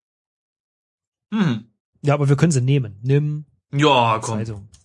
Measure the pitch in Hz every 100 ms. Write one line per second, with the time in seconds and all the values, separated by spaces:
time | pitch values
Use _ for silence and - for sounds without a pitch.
0 | _ _ _ _ _ _ _ _ _ _
1 | _ _ _ 220 170 113 - _ _ _
2 | 143 147 139 139 165 139 123 143 113 98
3 | 123 139 147 151 151 _ _ 139 147 131
4 | 113 110 117 107 113 104 101 -